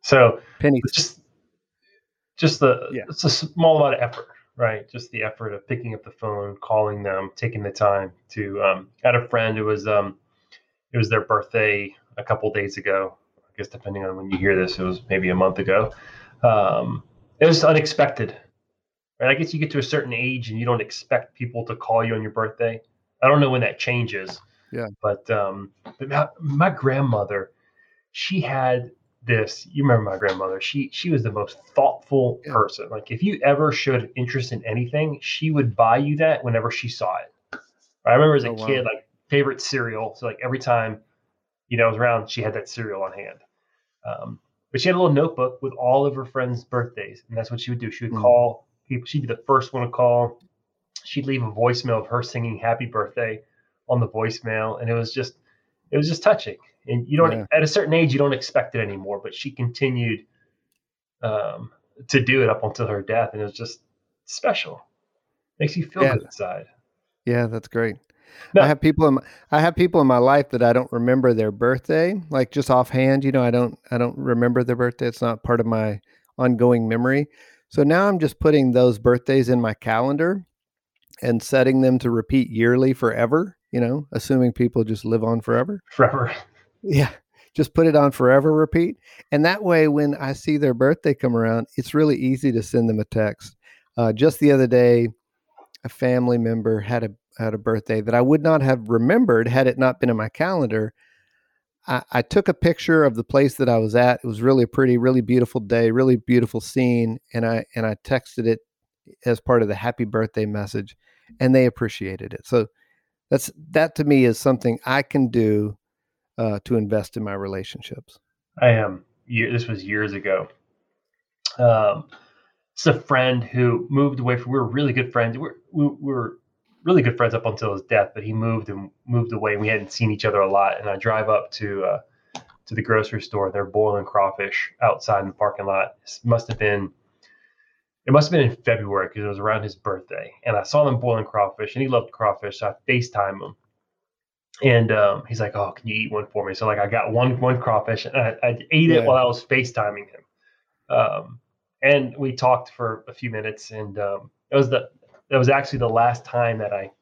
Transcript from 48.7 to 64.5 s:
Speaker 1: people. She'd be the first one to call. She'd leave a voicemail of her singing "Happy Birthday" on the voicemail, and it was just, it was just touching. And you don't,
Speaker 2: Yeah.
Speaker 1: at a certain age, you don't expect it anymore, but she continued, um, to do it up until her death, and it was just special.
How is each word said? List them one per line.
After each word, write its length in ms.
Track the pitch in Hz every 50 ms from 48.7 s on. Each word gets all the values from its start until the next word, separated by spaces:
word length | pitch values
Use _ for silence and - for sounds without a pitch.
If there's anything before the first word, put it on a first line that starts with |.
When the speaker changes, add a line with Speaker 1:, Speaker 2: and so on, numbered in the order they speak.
| _ _ _
Speaker 1:
people. 180 | _ 135 123 123
She'd 160 | - - 147
be 60 | 127
the 140 | 117 113 - -
first 240 | - 139 127 123 -
one 120 | - 127 120
to 60 | 120
call. 520 | 120 - 127 123 120 120 120 120 - _ _ _ _ _ _ _ _ _ _ _ _ - _
She'd 200 | - - 143 131
leave 160 | 139 135 127
a 100 | 120 107
voicemail 480 | 101 107 117 123 123 123 - 127 117 110
of 80 | -
her 140 | - 120 120
singing 360 | 120 - - 123 117 117 107
"Happy 280 | 101 113 113 117 - 123
Birthday" 560 | 117 113 110 101 - - 123 117 110 110 107 _ _ _ _ _ _ _ _ _
on 120 | - 127 123
the 80 | 117
voicemail, 760 | - - 110 110 113 113 - - 113 110 110 110 110 107 -
and 80 | 120 117
it 40 | 117
was 200 | 117 117 113 -
just, 220 | 135 127 - _ _ _ _ _ _ _ _ _ _ _ _
it 60 | -
was 120 | 147 147 160
just 140 | 165 156 -
touching. 340 | 208 208 - - 107 98 _ _ _ _ _ _
And 200 | - 123 123 120
you 100 | 123 147
don't, 140 | 156 170 -
Speaker 2:
Yeah. 140 | - 113 104 - 151
Speaker 1:
at 100 | 156 156
a 40 |
certain 260 | 151 - 208 - 156 160
age, 180 | 170 165 143
you 80 | 127 139
don't 140 | 143 143 135
expect 420 | - - - - 139 - - -
it 40 | 117
anymore, 420 | 110 101 98 95 92 98 104 101 -
but 100 | - -
she 180 | - - 139
continued, 760 | 123 - 123 120 120 - 139 135 127 123 120 113 110 107 _ _ _ _ _ _ _ _ _ _ _ _ _ _ _ _ _ _ _ _
um, 500 | 117 110 107 104 104 107 107 113 117 117 _ _ _ _ _ - 123 -
to 120 | - 135
do 220 | 120 120 131 135 123
it 60 | 110
up 140 | 110 - -
until 240 | 107 - - 117
her 140 | 101 107 101
death, 280 | 95 - 110 117 113 -
and 100 | - 107
it 40 | 104
was 80 | 101 -
just 280 | - 117 - - _ _ _ _ _ _ _ _ _ _
special. 600 | - - - - -